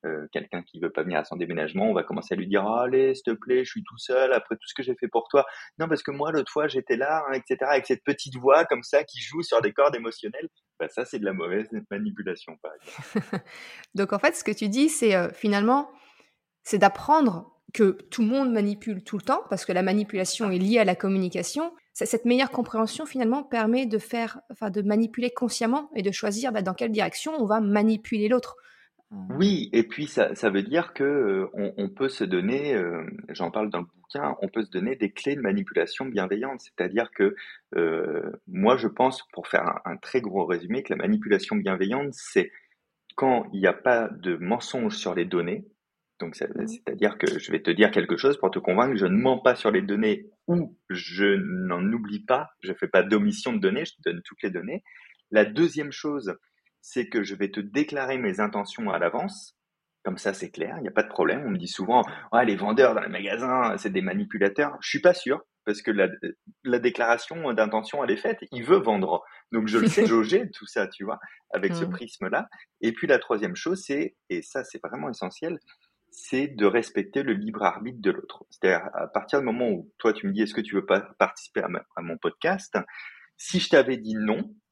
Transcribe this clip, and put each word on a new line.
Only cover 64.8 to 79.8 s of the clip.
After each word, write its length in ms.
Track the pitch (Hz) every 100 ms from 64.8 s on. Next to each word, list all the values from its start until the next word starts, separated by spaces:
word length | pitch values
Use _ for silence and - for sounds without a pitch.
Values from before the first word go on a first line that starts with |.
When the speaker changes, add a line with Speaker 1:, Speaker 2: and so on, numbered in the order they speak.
Speaker 1:
Je 80 | -
suis 120 | 143
pas 100 | 180
sûr, 300 | 180 - 139 - _ -
parce 160 | 101
que 80 | -
la, 180 | 104 95 92 87 - - -
la 140 | 131 123
déclaration 720 | 120 117 117 117 - 165 151
d'intention, 500 | 110 107 110 107 143
elle 80 | 127
est 40 | 107
faite. 220 | 214 226 -
Il 120 | 127
veut 140 | 117 185
vendre. 440 | 113 104 92 90 - - _
Donc, 140 | 113 110
je 120 | 110
le 100 | 220
sais 180 | - 220
Speaker 2:
<laughs> 0 |
Speaker 1:
jauger, 420 | 113 110 180 233
tout 160 | - 104
ça, 200 | - 95
tu 180 | -
vois, 140 | 98 - - - _
avec 220 | 95 95
ce 100 | 170
Speaker 2:
Mhm. 60 | 170
Speaker 1:
prisme-là. 580 | 180 113 - 92 135 226 - - _
Et 120 | 113
puis, 140 | 113 165
la 120 | 131
troisième 380 | - 110 101 90
chose, 260 | - 190
c'est, 300 | - 139 160 _ _
et 100 | 175
ça, 240 | - 135
c'est 160 | 123 -
vraiment 280 | - 131 151
essentiel, 480 | 113 92 - 160 170 _ _ _ _ _
c'est 340 | - - 127 143
de 180 | 120 101
respecter 560 | 110 110 - 98 139
le 80 | 135
libre 300 | 101 104 107
arbitre 360 | 101 - 110 127
de 120 | 101
l'autre. 320 | - - - -
C'est-à-dire, 380 | - 95 87 80
à 140 | - -
partir 320 | 107 - 143
du 40 |
moment 240 | 131 117 123
où 240 | 95